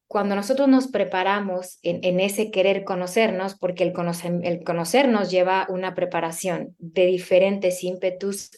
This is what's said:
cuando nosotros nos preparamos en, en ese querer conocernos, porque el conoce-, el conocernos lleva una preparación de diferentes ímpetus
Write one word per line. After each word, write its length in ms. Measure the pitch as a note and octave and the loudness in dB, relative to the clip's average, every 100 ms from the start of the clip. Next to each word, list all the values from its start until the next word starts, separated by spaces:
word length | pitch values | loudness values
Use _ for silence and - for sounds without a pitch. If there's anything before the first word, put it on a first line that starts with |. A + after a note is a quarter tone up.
| _ | _
cuando 280 | G#3 G3+ | -4 -2
nosotros 320 | G3 G3+ C4 C#4 | -2 -2 2 4
nos 220 | C4 C4+ | 4 4
preparamos 880 | D4+ - - F#3+ G3+ G3 F3+ F#3 - | -2 0 0 2 2 0 -4 -8 -6
en, 200 | F3 F3 | -4 0
en 160 | F3+ F3+ | 0 2
ese 300 | G3 G3+ G#3+ | 0 0 -2
querer 340 | F#3+ F#3 G3+ | 2 2 2
conocernos, 720 | G3 F3+ F3+ A3+ A3 F#3 F#3+ | -2 -4 -2 2 2 0 -6
porque 300 | - F3+ F3+ | -4 -4 0
el 80 | F3 | -2
conoce-, 480 | F3 E3+ E3+ F3 F3 | 0 -4 -4 -4 -2
el 200 | F3 G3+ | -2 -4
conocernos 640 | F3 E3+ E3+ B3+ C4+ A3 F3+ | -2 -2 2 2 4 2 2
lleva 360 | F3+ F3+ F#3+ F#3 | 2 2 2 0
una 260 | F#3 F#3 | -4 -4
preparación 800 | F3+ F3 E3+ E3 E3 F#3 E3 - - | -4 -2 -2 -4 -4 -4 -4 -6 -14
de 260 | E3+ F#3+ | -6 2
diferentes 800 | F3+ F3+ - F#3 F#3+ G3+ F#3 F3+ | 2 2 2 4 4 2 -2 -2
ímpetus 640 | F3+ F3+ F#3 F3+ G3 G3 - | -6 -4 -4 -4 -6 -6 -12